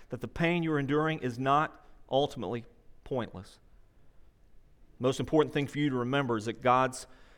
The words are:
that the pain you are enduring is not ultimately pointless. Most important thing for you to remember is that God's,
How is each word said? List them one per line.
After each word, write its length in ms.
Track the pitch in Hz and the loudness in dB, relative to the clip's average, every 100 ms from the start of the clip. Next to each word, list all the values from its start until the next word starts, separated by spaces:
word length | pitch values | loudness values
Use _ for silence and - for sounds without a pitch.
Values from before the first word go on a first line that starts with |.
| - | -12
that 140 | 120 | -10
the 60 | - | -8
pain 340 | - 165 175 | 0 2 2
you 100 | 165 | 2
are 60 | 151 | 0
enduring 400 | 135 147 156 156 | 2 2 2 0
is 200 | 131 117 | -4 -2
not 460 | 135 143 156 - - - - | 2 2 2 -6 -20 -20 -2
ultimately 540 | 131 143 - 92 117 - - - - | 0 0 -2 -6 -6 -8 -20 -20 -20
pointless. 540 | - 131 107 92 - - - - - - - - - _ - - - - - - | -6 -6 -4 -10 -16 -20 -20 -20 -20 -20 -20 -20 -20 _ -20 -20 -20 -20 -20 -2
Most 200 | 127 135 | 0 0
important 320 | 131 151 139 | 2 2 2
thing 140 | 147 135 | -2 -4
for 140 | 143 | -2
you 100 | 147 | 0
to 60 | 127 | 0
remember 420 | 123 139 131 113 | 0 0 0 -2
is 80 | 110 | -4
that 160 | 113 | 0
God's, 440 | 123 127 131 127 - - - | 4 4 4 -2 -14 -20 -20